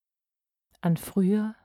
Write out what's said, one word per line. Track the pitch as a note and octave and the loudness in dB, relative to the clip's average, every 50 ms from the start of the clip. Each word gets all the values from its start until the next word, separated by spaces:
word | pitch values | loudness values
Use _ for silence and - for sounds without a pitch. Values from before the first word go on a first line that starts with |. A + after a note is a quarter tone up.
| _ _ _ _ _ _ _ _ _ _ _ _ _ _ _ _ | _ _ _ _ _ _ _ _ _ _ _ _ _ _ _ _
an | - F3 E3+ D#3+ | -2 0 0 0
früher | - - - G3+ F#3+ F#3 G#3 G#3+ G#3+ A3 A3 _ | -2 -4 -2 0 2 2 2 0 0 -2 -6 _